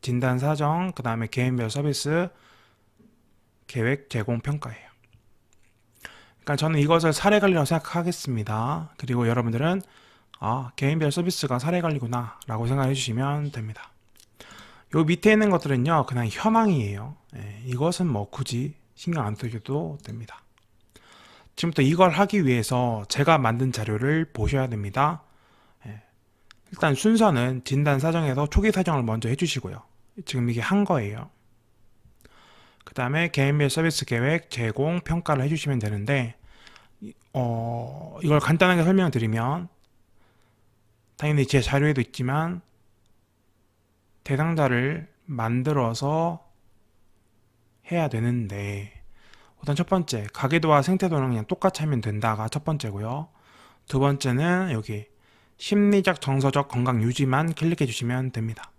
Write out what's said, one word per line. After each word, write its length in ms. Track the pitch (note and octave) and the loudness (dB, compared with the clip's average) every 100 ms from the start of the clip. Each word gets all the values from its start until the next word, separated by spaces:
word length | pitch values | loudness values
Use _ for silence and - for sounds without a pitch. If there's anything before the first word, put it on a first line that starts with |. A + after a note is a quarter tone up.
진단 360 | - B2 B2+ B2+ | -2 0 0 0
사정, 540 | C#3+ D3+ D3 D#3+ F#3 | 0 0 0 0 -2
그 100 | F3 | -4
다음에 240 | B2 A2+ A2+ | -4 -4 -4
개인별 440 | - B2+ B2+ A#2 | -2 0 0 -2
서비스 580 | C#3+ D3 C#3 C#3+ D#3+ F3 _ _ _ _ _ _ _ - _ _ _ _ _ _ | -2 -2 -2 0 0 -2 _ _ _ _ _ _ _ -20 _ _ _ _ _ _
계획 440 | B2+ A#2 C#3+ - | -2 -2 -2 -4
제공 300 | A#2+ G#2+ A#2 | -6 -2 -4
평가예요. 480 | B2+ D3 B2+ A2+ - _ _ _ _ _ _ _ _ _ _ _ - - - _ | -4 -6 -8 -14 -20 _ _ _ _ _ _ _ _ _ _ _ -20 -20 -20 _
그러니까 160 | - C#3+ | -4 -2
저는 240 | D3+ D#3+ | 0 2
이것을 340 | D3 E3 D#3+ | 4 4 4
사례 260 | D3 G3+ G#3 | 2 4 4
관리라고 240 | G3+ F3 | 6 4
생각하겠습니다. 1300 | C#3 E3 - E3+ E3+ F3 - A#2 G#2 A2 A#2+ D#3+ D#3+ _ | 2 0 -2 -2 -2 -4 -4 -4 -2 -2 -2 -4 -6 _
그리고 280 | B2 B2 A#2 | -4 0 2
여러분들은 540 | A#2+ A#2 A#2 D3+ F#3+ - - - _ _ - | 2 0 0 0 0 -4 -20 -20 _ _ -8
"아, 320 | - B2 B2 - | -4 -4 -4 -2
개인별 340 | C#3 D#3+ D3+ | 0 2 0
서비스가 460 | C#3+ F3 - C#3 B2 | 0 -2 -2 -2 -2
사례 220 | C#3 F3 | 0 0
관리구나" 580 | E3+ D3 A#2+ B2 A#2 - - | 0 -2 -2 -4 -4 -12 -8
라고 200 | A2 A#2 | -4 0
생각해 260 | C#3 C3 | 0 0
주시면 600 | C3+ B2+ A2+ C3+ D3 D3 | 0 -2 -2 -2 -2 -4
됩니다. 380 | C3+ A2 G#2+ - _ _ _ - _ - - - - _ | -6 -10 -12 -18 _ _ _ -20 _ -20 -20 -20 -20 _
요 100 | D3+ | 0
밑에 280 | D#3 E3+ G#3+ | 2 4 6
있는 160 | G#3+ G#3+ | 6 6
것들은요, 560 | F3+ D3 C3 C3 D#3+ B2+ | 2 2 0 2 2 2
그냥 220 | B2 A#2 | -2 -2
현황이에요. 880 | - A3 A3+ A3 D#3+ G#2 G2+ A#2 D3 _ C3+ | -2 2 4 4 2 0 -4 -10 -16 _ -16
예, 260 | G2+ G#2 | -14 -14
이것은 420 | B2 B2 D#3 F3 F3+ | -6 -2 0 0 0
뭐 220 | A2 G2+ | 0 -4
굳이 460 | - C3 A#2 C#3+ - _ | -6 -6 -4 -6 -8 _
신경 300 | _ - E3 | _ -4 -2
안 100 | G#2+ | -2
쓰셔도 640 | G#2+ A#2+ A2 - C#3 E3 D3 | -4 -8 -8 -6 -6 -6 -10
됩니다. 380 | - A2 A2+ - _ _ _ _ _ - - - - - - - | -12 -14 -14 -18 _ _ _ _ _ -20 -20 -20 -20 -20 -20 -4
지금부터 240 | E3+ - | -2 2
이걸 280 | C3+ E3 F#3 | 2 6 6
하기 360 | D#3 G3+ G#3 C#3+ | 6 2 4 2
위해서 580 | A#2+ A2 B2+ B2 A2+ G2+ | 2 2 0 0 -2 -4
제가 280 | - C#3+ D#3+ | 0 2 4
만든 360 | B2 A#2 C3 | 4 2 0
자료를 540 | A#2+ G#2+ G#2+ B2+ D#3 D#3+ | -2 -4 -2 0 0 -2
보셔야 360 | - G#2+ C#3 C3 | -2 0 0 -2
됩니다. 560 | A2+ G2+ A2 D3 E3 - _ _ _ _ _ A2 | -4 -4 0 0 -2 -12 _ _ _ _ _ -18
예, 160 | G#2+ _ _ _ _ _ - _ | -18 _ _ _ _ _ -20 _
일단 240 | - E3 | -2 0
순서는 680 | C3+ G#3+ A3+ G#3+ C3+ B2 C3 | 4 4 6 6 4 2 -2
진단 340 | - C#3 D3 C#3 | -2 0 2 2
사정에서 480 | D#3+ E3 D#3 C3 D3 | 2 0 0 0 2
초기 240 | - G#3 | 4 4
사정을 320 | G3+ F3 D3+ | 2 2 0
먼저 260 | A#2+ A2 A2+ | 0 -2 -2
해주시고요. 540 | C3 F3 - G#2+ G2 - _ _ - | 0 0 -2 -6 -12 -16 _ _ -18
지금 240 | F3 C3 A#2+ | -8 -2 -2
이게 100 | A#2 | -2
한 240 | A2+ G3+ | 0 2
거예요. 460 | G3+ D#3+ G2+ G#2+ B2+ _ _ _ _ _ - _ - _ - - - - - _ | 2 0 -2 -8 -14 _ _ _ _ _ -20 _ -20 _ -20 -20 -20 -20 -20 _
그 100 | - | -14
다음에 340 | - B2 D3 E3+ | -6 -2 0 0
개인별 380 | - C#3 D3 C#3+ | 2 2 4 2
서비스 340 | D#3 D#3+ D3+ | 2 0 0
계획 460 | - A#2 B2+ E3 - | -2 0 0 0 -4
제공 500 | - A#2 G#2 C#3+ F3 | -6 -4 0 0 -2
평가를 420 | - E3 E3+ C#3+ | -2 -4 0 0
해주시면 360 | C3+ D#3+ D3 C3 | 0 -2 -2 -2
되는데, 560 | G#2 G#2 G#2+ C#3 A#2 - - - - - _ _ | -2 -4 -2 -2 -2 -8 -20 -20 -20 -20 _ _
이, 120 | G#3+ - _ | -18 -18 _
어, 840 | C#3 B2 A#2 A#2 A#2 A#2 C#3 E3 - | -4 -2 -2 -4 -6 -10 -14 -16 -6
이걸 160 | E3 D3+ | 2 2
간단하게 460 | - D#3+ F3+ F3 | 4 4 4 4
설명드리면 840 | E3 F#3+ F3+ A#2+ A2+ A2 A#2 D#3+ F3 _ _ _ _ _ _ _ _ _ _ _ _ _ _ - | 4 4 2 0 0 0 -2 -4 -8 _ _ _ _ _ _ _ _ _ _ _ _ _ _ -4
당연히 280 | D3+ D3+ | 0 2
제 160 | C3 C#3 | 4 2
자료에도 400 | A#2 C#3 D3 C3+ | 2 2 2 2
있지만 600 | A#2 - B2+ C#3 E3 F3 - _ _ _ _ _ _ _ _ _ _ _ _ _ _ _ | -2 -4 -2 -2 -2 -6 -12 _ _ _ _ _ _ _ _ _ _ _ _ _ _ _
대상자를 880 | - C3+ D#3+ D#3+ C#3 B2 C3 D#3+ D#3 _ - | -4 -2 0 2 2 2 0 -4 -10 _ -10
만들어서 1200 | C3 A2+ A#2+ B2+ D3 A#2 A#2 C#3 D#3 E3 E3 - _ _ _ _ _ _ _ _ _ _ _ _ _ - | -6 -2 0 0 0 0 0 -2 0 -2 -4 -14 _ _ _ _ _ _ _ _ _ _ _ _ _ -6
해야 180 | E3+ D#3 | -2 0
되는데, 880 | A2+ A#2 B2 G#2+ G2+ G2+ G2+ G#2 - - - - - - _ | 0 0 0 -4 -6 -6 -8 -10 -16 -20 -20 -20 -20 -20 _
우선 140 | - | -4
첫 140 | C#3+ F3 | -2 0
번째, 380 | F#3+ E3 A#2 G#2 | 0 0 -4 -6
가계도와 500 | - C3+ E3 D#3+ D3 | -4 0 2 4 4
생태도는 480 | C3+ F#3 F#3 D#3 C3 | 4 2 2 0 0
그냥 140 | A#2 G#2+ | -2 -2
똑같이 360 | F#3 F#3+ - | 0 -2 0
하면 180 | D3+ C3 | -2 0
된다가 480 | A2 G#2 A2+ G#2+ A2 | -2 -2 -2 -2 -4
첫 160 | D3+ | -4
번째고요. 640 | D3+ D#3 A2+ G2 A2 C3 D#3+ _ _ - - _ _ | -4 -4 -4 -6 -6 -6 -10 _ _ -20 -20 _ _
두 100 | C3+ | 2
번째는 720 | C#3 C#3 C3+ B2 E3 F3+ F#3 | 2 2 0 2 2 0 0
여기 340 | A#2 G#2+ G#2 G#2 _ _ _ _ _ | -4 -4 -10 -10 _ _ _ _ _
심리적, 640 | - G#3 G3+ G3+ F#3+ E3 | 0 4 6 4 4 0
정서적 480 | - C3+ C3+ C#3+ C#3+ | 0 2 2 2 -2
건강 340 | B2 B2 A#2+ | -2 0 2
유지만 500 | A2 A#2+ C3+ C3 E3 | 0 0 0 2 0
클릭해 320 | D#3+ D#3+ E3+ C3+ | 0 -2 0 -2
주시면 440 | A2+ A#2+ B2+ C3 | -2 -4 -2 -4
됩니다. 400 | A#2 A2+ A2+ - | -4 -6 -8 -16